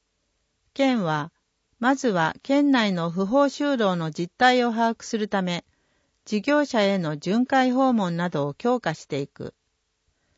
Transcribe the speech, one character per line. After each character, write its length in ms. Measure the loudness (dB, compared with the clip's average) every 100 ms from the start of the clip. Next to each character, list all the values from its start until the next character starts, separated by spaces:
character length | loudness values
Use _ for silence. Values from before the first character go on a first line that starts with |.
| _ _ _ _ _ _ _
県 300 | -2 0 0
は、 280 | 0 -2 -6 -12 _ _ _ -4
ま 160 | -2
ず 140 | 0 0
は 260 | 0 0 -2
県 280 | 0 2 4
内 220 | 4 2
の 180 | 0 -2
不 160 | -2 0
法 180 | 2
就 320 | 2 0 -2 0
労 180 | 0
の 160 | 0 -4
実 220 | -6 -8 0
態 280 | 2 4
を 60 | 2
把 240 | 0 -2
握 100 | -2
す 140 | -6 -6
る 100 | -4
た 140 | -2
め、 220 | -2 -4 -8 _ _ _ _ _
事 160 | -6 -4
業 240 | 0 2
者 180 | 2 2
へ 160 | 2 2
の 180 | -2 -4
巡 300 | -2 0 2
回 260 | 2 2
訪 200 | 2 2
問 240 | 2 0 -2
な 120 | -2
ど 200 | -2 -4
を 60 |
強 260 | -2 -2 -2
化 140 | -2
し 120 | -8 -6
て 140 | -6
い 80 | -6
く。 260 | -10 -14 -16 _ _ _ _ _ _ _